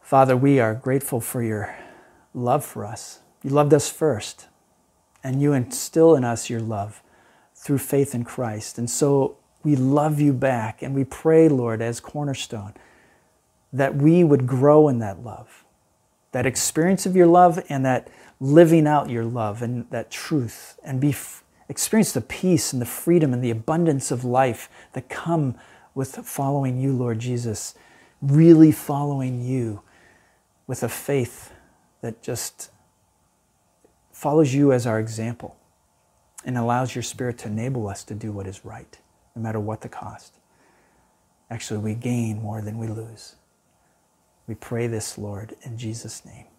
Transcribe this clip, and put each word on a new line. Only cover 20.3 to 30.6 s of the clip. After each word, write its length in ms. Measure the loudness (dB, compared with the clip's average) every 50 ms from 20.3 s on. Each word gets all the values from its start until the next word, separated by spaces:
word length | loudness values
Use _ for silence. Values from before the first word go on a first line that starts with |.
| -4 -4 -4 -4 -10 -14 -20 -20 -20 -20 -12
and 180 | -8 -4 -2
be 80 | 0 0
f-, 340 | -2 -2 -8 -16 -18 -20 _ _ _ _ _ _
experience 440 | -8 -6 -4 0 2 2 2 2
the 100 | 0 -6
peace 500 | -6 _ -10 -4 0 2 2 2 0 -2
and 100 | -4 -6
the 40 | -6
freedom 480 | -6 -8 -8 -2 2 2 4 4 2 0
and 100 | -2 -2
the 60 | -2
abundance 640 | -4 -4 -4 -4 -2 0 2 2 0 0 -2 -4
of 120 | -6 -4 -4
life 460 | 0 2 2 2 2 0 -6 -10 -20 _ -20 -20 _ _
that 160 | -14 -12 _
come 460 | -14 -10 -6 -2 -2 0 0 -2 -4 -8 -14 -20 -20 -20 _ _ _
with 200 | -8 -8 -8 -8 -16
following 640 | -16 -12 -8 -6 -4 -2 -2 -2 -2 -2 -4 -2
you, 140 | -2 -2 -2
Lord 240 | -2 -2 -2 -4 -4
Jesus, 560 | -4 -6 -6 -4 -4 -6 -6 -8 -10 -14 -16 _ _ _ _ _ _ _ _ _
really 500 | -2 2 4 6 10 10 10 10 10 8
following 720 | 8 2 -2 -6 -4 -2 -2 -2 -4 -4 -4 -4 -6 -6
you 400 | -6 -4 -4 -4 -4 -4 -6 -10 _ _ _ _ _ _ _ _ _ _ _ _ _ _ _ _